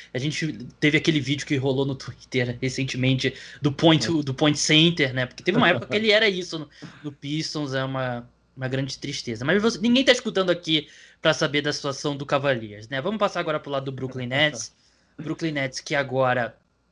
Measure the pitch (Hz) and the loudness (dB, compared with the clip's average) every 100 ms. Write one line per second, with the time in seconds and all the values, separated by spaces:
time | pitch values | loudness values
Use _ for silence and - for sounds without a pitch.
0 | - 131 143 - 160 104 123 - 151 151 | -8 -4 -4 -2 -4 -6 -12 0 2 4
1 | 160 151 127 143 - 143 139 135 139 131 | 4 2 0 -4 0 0 0 0 0 -4
2 | - - - 127 123 120 131 127 131 131 | -10 -16 -6 -2 -2 -2 -4 -4 -4 0
3 | 127 131 127 - - - 147 135 165 156 | 2 2 0 -4 -14 -4 -2 4 6 6
4 | 160 160 139 131 151 147 - 156 170 170 | 4 0 -2 2 2 2 4 6 6 4
5 | 139 127 123 - - 214 175 180 196 214 | 0 0 -6 -4 0 4 4 2 0 0
6 | 220 208 220 180 170 160 143 - 175 - | 4 4 4 0 -6 -8 -10 -16 -20 -12
7 | 151 143 139 151 156 160 143 131 131 135 | -12 -10 -6 -4 -4 -4 -4 -2 -2 -2
8 | 127 120 120 _ _ - 131 131 139 - | -4 -4 -10 _ _ -8 -4 -2 -4 -6
9 | 139 139 - 110 135 196 226 233 226 247 | -8 -8 -6 -4 2 2 2 0 2 4
10 | 269 247 220 190 185 175 160 156 143 - | 4 2 2 0 0 0 0 -2 -2 -16
11 | - _ 160 151 156 143 147 147 143 131 | -20 _ 0 2 0 0 -2 -4 -6 -4
12 | 151 139 143 143 139 123 110 104 110 135 | -4 -4 -2 0 2 -2 -4 -14 -8 -6
13 | 156 214 196 180 156 151 143 139 135 127 | -4 -2 -2 -2 -4 -4 -4 -6 -6 -8
14 | 127 127 123 135 151 - - _ _ _ | -8 -8 -4 0 0 0 -12 _ _ _
15 | _ - 156 160 165 147 135 - - 147 | _ -12 -8 -4 -4 -2 -4 -6 -4 -2
16 | 131 131 131 123 113 - _ _ _ | 0 0 2 2 -2 -8 _ _ _